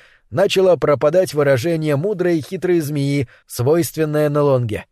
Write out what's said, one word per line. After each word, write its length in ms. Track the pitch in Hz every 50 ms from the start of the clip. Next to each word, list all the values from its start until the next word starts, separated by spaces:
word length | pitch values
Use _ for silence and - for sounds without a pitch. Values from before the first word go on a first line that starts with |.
| - _ _ _ _ -
начало 460 | 101 139 196 196 - 196 185 185 175
пропадать 580 | 135 151 147 147 120 147 147 143 185 190 - -
выражение 640 | 151 143 139 139 123 117 170 170 160 156 151 147
мудрой 420 | 139 160 208 214 165 185 180 170 160
и 20 |
хитрой 380 | 123 - 190 170 180 180 175 170
змеи, 480 | 151 139 151 143 139 139 139 143 131 - - _ _
свойственное 840 | - - - 120 127 156 170 160 - - 151 160 151 151 151 151 147
Нлонге. 560 | 143 147 147 143 135 127 120 110 104 - - _